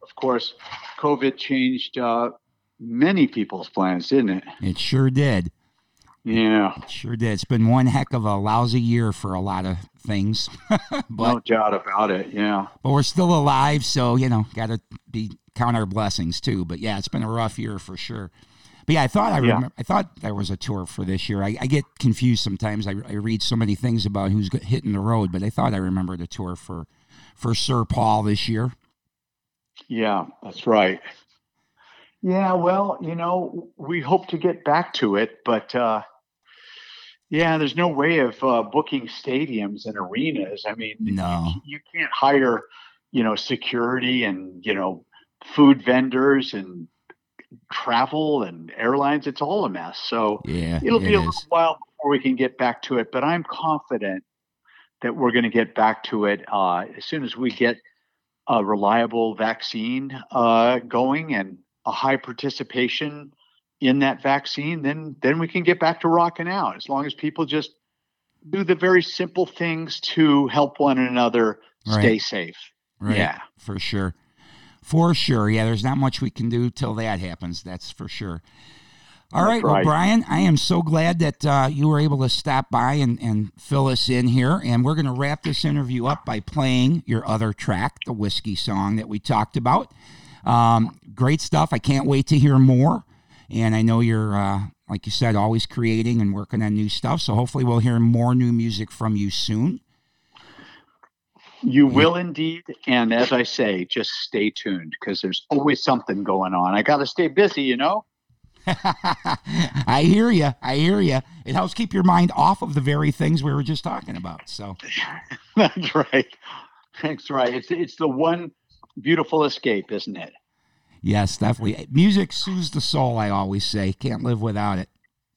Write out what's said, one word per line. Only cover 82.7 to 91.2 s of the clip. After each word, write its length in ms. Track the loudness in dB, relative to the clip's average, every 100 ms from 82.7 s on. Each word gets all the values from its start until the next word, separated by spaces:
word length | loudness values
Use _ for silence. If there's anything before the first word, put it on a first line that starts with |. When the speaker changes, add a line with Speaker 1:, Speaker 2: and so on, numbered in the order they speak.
Speaker 2:
by 240 | 0 2
and, 260 | 2 2 0
and 320 | 0 0 -2 -8
fill 300 | -2 0 2
us 200 | 2 2
in 200 | 2 4
here. 320 | 4 4 2
And 200 | 2 2
we're 100 | 2
gonna 180 | 0 -2
wrap 300 | -2 -2 -2
this 220 | -4 -2
interview 420 | 0 0 0 -2 -2
up 180 | -2
by 160 | -4 -6
playing 640 | -4 -2 2 2 2 2 0
your 220 | -2 0
other 240 | 0 -2
track, 460 | -2 -4 -2 -2 -6 -8
the 60 |
whiskey 400 | -4 -4 -4 -4
song 420 | -6 -4 -2 0 -2
that 120 | -4
we 100 | -6
talked 380 | 0 0 0 -2
about. 360 | 2 2 0 _ -20 -20 -20 -6 2
Um, 520 | 4 6 4 2 -4 -14
great 260 | -2